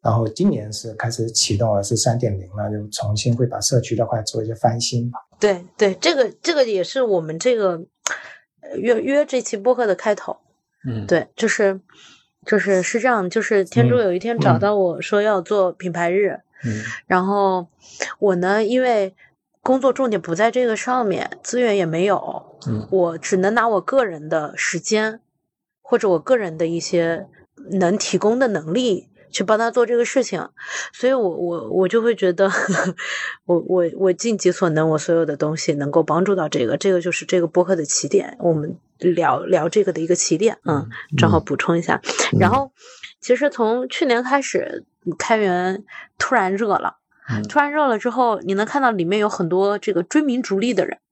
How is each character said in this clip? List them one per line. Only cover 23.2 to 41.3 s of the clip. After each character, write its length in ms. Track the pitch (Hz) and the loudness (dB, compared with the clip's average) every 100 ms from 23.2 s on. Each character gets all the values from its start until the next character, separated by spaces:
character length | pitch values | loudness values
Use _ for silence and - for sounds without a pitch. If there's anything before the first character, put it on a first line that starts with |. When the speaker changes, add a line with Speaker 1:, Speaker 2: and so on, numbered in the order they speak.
| - 185 | -2 0
Speaker 2:
能 160 | 190 | 2
拿 160 | 233 233 | 2 2
我 100 | 202 | 0
个 240 | - 269 | 2 0
人 240 | 226 160 151 | 0 -4 -4
的 260 | 160 151 - | -4 -4 -6
时 240 | - 175 | -4 -4
间， 400 | - 214 220 226 _ _ _ _ _ _ | -2 0 0 -6 _ _ _ _ _ _
或 160 | - 233 | -2 0
者 120 | 214 | 2
我 100 | 170 | 0
个 160 | - 254 | 2 0
人 220 | 190 160 | 0 -2
的 100 | 170 | -2
一 100 | 170 | -2
些 500 | - 175 165 165 196 _ _ _ - | -2 0 0 -2 -8 _ _ _ -6
能 260 | 190 175 202 | 0 2 0
提 200 | - 180 | 0 0
供 200 | 208 240 | 2 2
的 120 | 262 | 0
能 240 | 190 156 | 0 -2
力 340 | 202 254 185 - _ _ | 0 0 -2 -4 _ _
去 120 | - | -6
帮 140 | 196 214 | 0 0
他 140 | 233 | 2
做 120 | 233 | 2
这 140 | 226 240 | 2 2
个 80 | 240 | 2
事 180 | 277 | 0
情， 240 | 240 - - - - - - | -2 -6 -8 -14 -12 -10 -12
所 160 | - 247 | -2 0
以 40 | |
我， 160 | 262 196 | 2 0
我， 400 | 151 170 170 113 | -2 -4 -6 -2
我 160 | 185 185 | 0 2
就 160 | 226 | 2
会 100 | 226 | 0
觉 180 | 220 190 | 2 0
得， 160 | 175 196 - - 175 180 - | 2 2 2 0 0 0 -4
<laughs> 440 | - - - - - | -8 -8 -8 -10 0
我， 120 | 170 - | 0 2
我， 160 | 185 170 - | 2 2 2
我 160 | 190 | 0
尽 240 | 180 233 208 | 2 0 2
己 140 | 180 | 2
所 180 | 175 180 | 2 2
能， 180 | 156 160 | 2 2
我 60 | 156 | 2
所 180 | - 170 | 2 2
有 100 | 156 | 2
的 100 | 143 | -2
东 220 | 151 160 | -2 -2
西 160 | - | -2
能 160 | 147 143 | -2 2
够 140 | 165 | 2
帮 200 | 160 156 | 2 0
助 120 | 190 190 | 2 0
到 120 | 151 | 0
这 200 | 139 117 | 0 0
个， 100 | - | 0
这 140 | 196 | 2
个 100 | 180 | 0
就 100 | 170 | 0
是 140 | 165 160 | -6 0
这 160 | 185 | 0
个 60 | 165 | 2
播 160 | 180 | 2
客 120 | 175 180 | 2 0
的 80 | |
起 240 | 147 - 143 | 0 -4 0
点， 300 | 196 - - | 0 0 -2
我 140 | 175 | 0
们 240 | 156 151 180 _ _ | 0 -2 -10 _ _
聊， 440 | 175 170 156 131 | 0 2 2 0
聊 240 | - 180 160 | 2 2 2
这 160 | 214 | 2
个 80 | 190 | 0
的 80 | 160 | -2
一 60 | 160 | 0
个 80 | |
起 240 | 175 - 160 | 0 2 2
点， 220 | 220 - - | 2 0 -2
嗯， 100 | 147 | -2
Speaker 3:
嗯。 420 | 110 - - 147 | -2 -12 -6 2
Speaker 2:
正 140 | 160 | 4